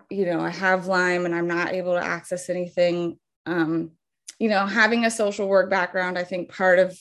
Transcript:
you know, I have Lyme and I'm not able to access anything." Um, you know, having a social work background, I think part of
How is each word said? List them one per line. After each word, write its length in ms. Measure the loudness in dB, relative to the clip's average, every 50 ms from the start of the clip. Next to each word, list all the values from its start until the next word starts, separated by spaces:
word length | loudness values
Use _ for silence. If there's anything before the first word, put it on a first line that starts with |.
| _ -8
you 180 | -4 -4 -2
know, 140 | -2 -2 -2
I 100 | -2 -4
have 360 | -4 -2 0 2 2 2 0
Lyme 380 | 0 0 2 2 2 0 0 0
and 100 | -2 -2
I'm 140 | -2 -2 -2
not 240 | -2 -2 -2 -2
able 220 | -4 -4 -2 -2 -2
to 100 | -2 -2
access 440 | -4 -6 -6 -6 -8 -10 -8 -6 -6
anything." 720 | -4 -4 -6 -4 0 0 2 2 2 0 -4 -6 -8 _ _ _ _ _ -8
Um, 480 | -4 0 0 0 0 0 -2 -4 -6 _ _ _ _ _ _ -20 -16 -6 -2
you 100 | 0 2
know, 180 | 2 2 0
having 380 | 0 2 2 4 4 4 2 0
a 60 | 0
social 380 | 0 0 -2 -2 -2 -2 -2 2
work 200 | 4 4 4 4
background, 480 | 2 0 0 -2 -2 -4 -4 -2 -4
I 60 | -4
think 260 | -6 -6 -6 -8 -8 -8
part 300 | -4 0 4 6 6 6
of 180 | 4 2 0 -12